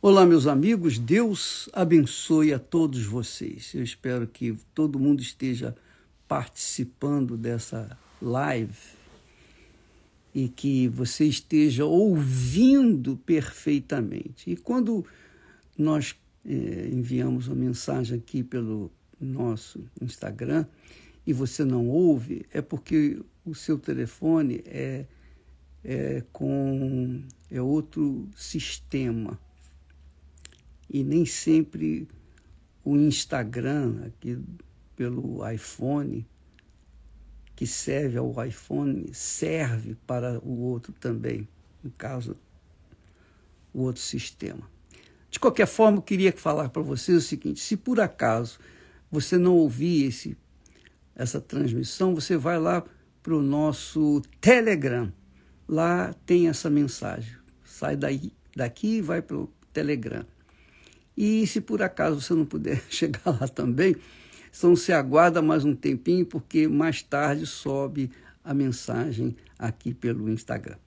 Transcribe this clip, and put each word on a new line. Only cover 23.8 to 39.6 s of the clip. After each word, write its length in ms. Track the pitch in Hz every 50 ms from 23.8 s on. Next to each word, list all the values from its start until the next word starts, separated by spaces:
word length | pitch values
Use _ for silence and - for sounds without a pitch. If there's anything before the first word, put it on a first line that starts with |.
| - - 139 131 123 113 - - - 156 165 160 151 135 110 - -
é, 400 | - - 139 135 135 135 135 139 - - - - - - - _ - - _ - _ - - -
é 400 | - 131 131 139 139 135 131 120 - _
com, 880 | - 143 139 139 139 135 135 135 135 135 135 135 127 127 127 127 131 135 131 - _ - -
é 100 | - 131
outro 680 | 127 131 143 156 151 156 - 160 151 143 135 120 104 98 -
sistema. 1040 | - - - - 156 127 - - - - - - 139 131 123 113 117 110 - - - - - _ _ - - - - _ _ - - - - _ _ _ - _ - - - - _ _ - - _ - _
E 140 | - 139 135
nem 220 | 135 147 170 170
sempre 840 | 123 - - - - 160 160 156 - - 156 160 78 - 156 156 - - - - - - _ _ - - - _ _ _ _ _
o 140 | 147 143
Instagram, 1120 | 143 147 151 135 - - - - 135 120 107 120 123 123 135 147 147 139 117 110 110 117
aqui 320 | 117 117 - - 117 120 127 135 - - - - - _ _ - _ -
pelo 500 | - 127 123 123 127 131 - - 104 104 110
iPhone, 760 | 113 110 - - - - 113 127 143 147 143 135 - 117 113 - _ _ _ _ _ - _ _ _ _ _ _ - - - - - - - - - - - - -
que 120 | - -
serve 500 | - - - - - 139 139 147 135 120
ao 280 | 120 123 127 120 - 120
iPhone, 640 | 131 117 - - - 143 143 143 139 135 - - - 127
serve 840 | - - - - - - - 156 160